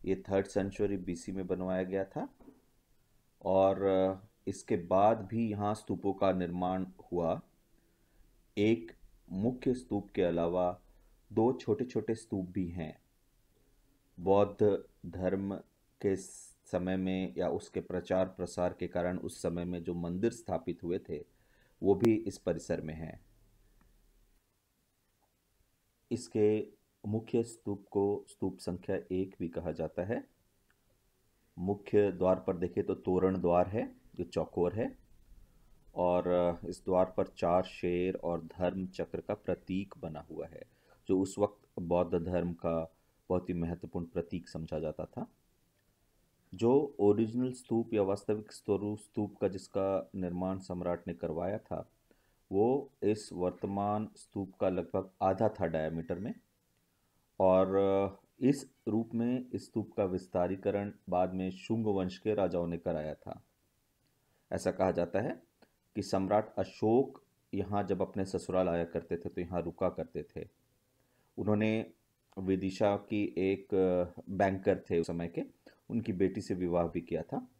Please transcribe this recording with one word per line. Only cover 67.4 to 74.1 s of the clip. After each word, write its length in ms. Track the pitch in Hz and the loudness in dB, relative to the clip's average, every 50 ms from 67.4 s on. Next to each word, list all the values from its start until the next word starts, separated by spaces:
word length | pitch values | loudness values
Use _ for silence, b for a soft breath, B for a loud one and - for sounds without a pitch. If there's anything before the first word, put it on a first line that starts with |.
| _ _ - | _ _ -4
यहाँ 300 | 98 95 92 104 101 98 | -4 -2 0 0 -2 0
जब 180 | 92 98 90 | 0 0 0
अपने 240 | 95 92 - 98 95 | 0 -2 -2 -4 -4
ससुराल 440 | 95 - 92 - - 92 92 92 90 | -2 -4 -6 -4 0 2 2 2 2
आया 160 | 85 85 85 | 2 0 -2
करते 320 | 85 - 85 - - 85 | -2 -4 -8 -4 -4 -8
थे 120 | 85 - 87 | -6 -6 -8
तो 120 | - 90 | -6 -6
यहाँ 200 | 87 85 92 87 | -6 -4 -4 -4
रुका 280 | 82 85 80 - 95 90 | -4 -4 -4 -2 -2 -2
करते 380 | 87 - 82 - _ 85 76 _ _ | -2 -4 -10 -8 _ -10 -10 _ _
थे। 140 | - 80 - _ _ _ _ _ _ _ _ _ _ _ _ _ _ _ _ _ | -14 -14 -14 _ _ _ _ _ _ _ _ _ _ _ _ _ _ _ _ _
उन्होंने 560 | - 104 101 107 104 107 110 110 110 - - - _ _ _ _ _ _ _ _ 95 | -4 0 2 2 4 4 2 2 0 -2 -6 -12 _ _ _ _ _ _ _ _ -6
विदिशा 580 | 95 92 95 92 95 95 95 - 110 101 101 | 0 2 2 2 2 -4 0 2 2 2 2
की 380 | 101 - - 110 104 104 - - | 2 -2 -4 -2 -2 -2 -2 0
एक 300 | 85 95 95 98 98 - _ 104 95 92 92 90 90 87 87 | 0 2 2 0 0 -2 _ 2 4 4 4 4 2 0 0